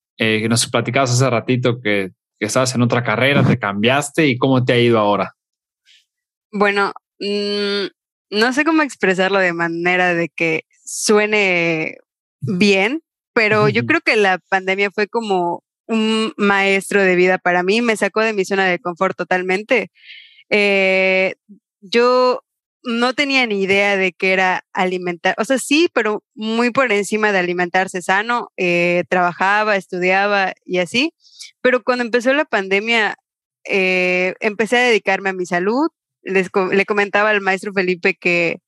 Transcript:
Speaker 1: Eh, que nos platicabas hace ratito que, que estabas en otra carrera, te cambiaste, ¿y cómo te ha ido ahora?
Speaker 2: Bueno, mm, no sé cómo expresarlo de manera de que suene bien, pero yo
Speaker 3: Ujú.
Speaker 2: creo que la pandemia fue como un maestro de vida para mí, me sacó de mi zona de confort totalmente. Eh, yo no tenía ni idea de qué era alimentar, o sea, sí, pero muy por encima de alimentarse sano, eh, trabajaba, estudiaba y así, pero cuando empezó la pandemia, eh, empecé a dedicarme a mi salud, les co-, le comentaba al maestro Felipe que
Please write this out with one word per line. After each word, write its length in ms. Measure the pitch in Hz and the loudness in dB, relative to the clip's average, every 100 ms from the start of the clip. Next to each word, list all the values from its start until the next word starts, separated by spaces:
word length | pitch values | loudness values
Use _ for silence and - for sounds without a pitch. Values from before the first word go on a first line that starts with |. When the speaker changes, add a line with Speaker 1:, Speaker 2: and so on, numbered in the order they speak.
| _ - | _ -4
Speaker 1:
Eh, 200 | 110 110 | -2 0
que 60 | 110 | 0
nos 180 | 113 - | -2 0
platicabas 420 | 123 110 120 131 | -2 0 0 0
hace 160 | 123 135 | 2 0
ratito 500 | 117 - 127 127 120 | 0 0 0 0 -2
que, 300 | 107 101 95 - _ _ | -2 -2 -4 -10 _ _
que 60 | 104 | -4
estabas 280 | 127 127 | 0 0
en 80 | 117 | 0
otra 200 | 120 120 | 0 0
carrera, 400 | 120 107 131 143 | 0 0 2 2
te 120 | 127 - | 2 2
cambiaste, 680 | 104 101 110 139 147 - 156 | -2 -2 0 0 -2 0 0
¿y 80 | 123 | 2
cómo 260 | 135 131 | 2 2
te 80 | 123 | 2
ha 60 | 123 | 2
ido 200 | 120 113 | 4 4
ahora? 360 | 104 98 95 - _ _ _ _ _ _ _ _ _ _ _ | 2 0 -2 -10 _ _ _ _ _ _ _ _ _ _ _
Speaker 2:
Bueno, 400 | 208 202 202 196 - _ - | -2 0 2 -2 -4 _ -10
mm, 680 | 202 202 202 208 202 202 196 - _ _ _ | -4 -4 -2 -2 -2 -4 -6 -10 _ _ _
no 220 | 202 233 | 0 0
sé 120 | 254 | 2
cómo 180 | 302 320 | 0 0
expresarlo 560 | 294 - 190 185 185 196 | -2 -2 0 2 2 2
de 140 | 185 | 0
manera 640 | 170 170 170 175 180 180 | 0 -4 -2 0 0 0
de 140 | 170 170 | 0 -4
que 340 | - 165 160 - _ | -4 -2 -2 -6 _
suene 1120 | - - - 208 214 214 196 175 170 160 156 - _ _ _ _ | -14 -6 2 2 2 0 0 0 0 -2 -4 -10 _ _ _ _
bien, 600 | 135 180 208 196 202 311 - _ _ | -6 0 2 4 0 -4 -10 _ _
pero 340 | - 214 214 214 | -2 2 4 2
yo 120 | 214 | 2
Speaker 3:
Ujú. 40 | 240 | 0
Speaker 2:
creo 120 | 330 | 0
que 160 | - 240 | 0 2
la 220 | 196 185 - | 2 0 -2
pandemia 420 | 190 190 190 202 | -4 -2 -2 -2
fue 160 | 202 208 | -2 -4
como 540 | 233 220 190 175 170 _ _ - | -4 -2 -2 -2 -6 _ _ -4
un 460 | 226 220 220 220 - | 0 2 0 -2 0
maestro 640 | 202 196 196 196 - 202 | 0 2 2 0 0 0
de 140 | 190 180 | 2 4
vida 220 | 180 185 | 2 2
para 240 | 185 180 | 0 0
mí, 180 | 180 220 | 2 0
me 160 | 240 214 | 0 -2
sacó 240 | 202 214 | -2 -2
de 120 | 220 | -2
mi 120 | 208 | -2
zona 220 | 190 196 190 | -2 -2 0
de 120 | 175 | -2
confort 380 | 175 170 190 - | -6 -4 -4 -4
totalmente. 760 | 175 185 185 190 214 247 185 _ - - - - - | -2 -2 0 -4 0 -2 -2 _ -20 -20 -20 -20 -2
Eh, 840 | 214 202 196 190 190 190 185 190 - _ 196 _ _ | 0 2 2 2 2 2 0 -2 -4 _ -20 _ _
yo 600 | 196 226 240 254 254 247 - _ _ _ | -4 0 2 4 2 -2 -8 _ _ _
no 280 | 247 233 247 | -6 -2 -2
tenía 340 | 262 285 269 240 | -2 -2 0 0
ni 160 | 202 | 0
idea 340 | 196 196 202 196 | 0 2 2 0
de 160 | 190 | -2
qué 200 | - 190 | -2 0
era 320 | 190 185 180 - | 0 0 -2 -6
alimentar, 600 | - 185 180 180 175 185 - | -4 -2 -2 -6 -4 -2 -2
o 60 | |
sea, 140 | 220 262 | -2 -2
sí, 300 | - 294 339 | 0 2 2
pero 300 | - 214 208 - | 0 -2 -4 -8
muy 360 | - 220 226 240 | -10 -4 0 0
por 200 | 233 254 | 2 0
encima 400 | 202 202 214 214 | 0 0 0 0
de 60 | 196 | 0
alimentarse 640 | 175 175 175 185 185 185 | 0 -2 -2 0 -2 -4
sano, 480 | 175 190 226 240 - - | -2 -2 0 -4 -6 -4
eh, 480 | 185 175 175 175 175 | -2 0 2 0 0
trabajaba, 680 | 185 175 170 190 208 214 202 | 0 0 0 0 2 0 -2
estudiaba 800 | - 180 180 190 202 202 190 - | -4 -4 0 2 2 0 -2 -6
y 140 | - 180 | -6 -4
así, 340 | 175 233 311 - _ - - _ | -2 -2 -2 -6 _ -20 -20 _
pero 220 | 254 254 | 0 0
cuando 220 | 247 247 | 0 -2
empezó 280 | 240 240 233 | 0 0 2
la 120 | 277 | 0
pandemia, 720 | 302 220 190 196 220 233 208 - _ _ _ _ - | 0 -2 0 -2 0 0 0 -4 _ _ _ _ -4
eh, 640 | 202 185 185 180 180 185 - | -2 0 0 0 0 -2 -4
empecé 380 | 220 202 220 240 | -4 -2 0 2
a 40 | |
dedicarme 480 | 247 220 - 190 196 | 2 2 2 -2 -2
a 40 | |
mi 100 | 190 | -6
salud, 440 | 180 175 190 240 330 - _ _ | -4 -2 0 0 -2 -6 _ _
les 260 | - 190 180 | -4 -2 0
co-, 220 | 202 185 | -2 0
le 140 | 196 196 | 0 0
comentaba 440 | 208 202 208 214 | 0 0 0 0
al 100 | 208 | 0
maestro 320 | 196 190 208 | 0 -4 -4
Felipe 420 | 196 185 180 196 | -4 -2 -2 -2
que 440 | - 180 175 170 - | -2 -2 0 0 -4